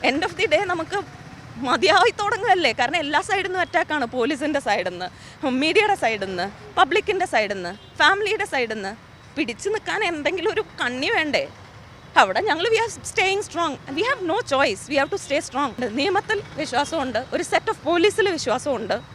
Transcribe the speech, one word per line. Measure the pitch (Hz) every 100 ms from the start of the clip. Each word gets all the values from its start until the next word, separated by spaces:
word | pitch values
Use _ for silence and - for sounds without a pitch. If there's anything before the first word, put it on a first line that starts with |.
| -
End | 277 370
of | -
the | 370
day | 302 392
നമുക്ക് | 349 320 392 359 - - - - 233 269
മതിയായി | 285 381 392 466 -
തുടങ്ങുകയല്ലേ. | 415 440 440 370 294 226
കാരണം | 247 339
എല്ലാ | 294 294
side-ിൽ | - 392 370
നിന്നും | 370 339
അറ്റാക്കാണ്. | - 370 302 233
പോലീസിൻ്റെ | 254 247 294 302 277
side-ിൽ | 262 208 269
നിന്ന്, | 180 180 - - - 285 254
മീഡിയയുടെ | 311 330 415 392
side-ിൽ | 240 220 196
നിന്ന്, | 180 175 - - -
പബ്ലിക്കിൻ്റെ | 359 370 - 392 359
side-ിൽ | 247 208 196
നിന്ന്, | 175 202 - -
ഫാമിലിയുടെ | - 392 415 403 403
side-ിൽ | 277 233
നിന്ന് | 220 196 220 - - - -
പിടിച്ചു | 254 226 392
നിൽക്കാൻ | 427 - 339
എന്തെങ്കിലും | 392 320 294 359 349
ഒരു | 359 - -
കണ്ണി | 254 254 320 440
വേണ്ടേ? | 311 220 139 - - - - - - -
അവിടെ | 208 190 403
ഞങ്ങൾ | 320 370
we | 440
are | 453 - -
staying | - 381 392 403
strong. | 339 330 247 - 277
We | 453
have | 554 359
no | 381 480
choice. | 269 277 190 -
We | 277
have | 269 392
to | -
stay | 285 -
strong. | 254 277 208 240 226
നിയമത്തിൽ | 285 381 - 415 - -
വിശ്വാസമുണ്ട്, | 302 254 285 320 262 220 262
ഒരു | -
set | 320 330 -
of | - 277
പോലീസിൽ | 349 392 403 392 320
വിശ്വാസമുണ്ട് | 254 247 294 240 208 214 -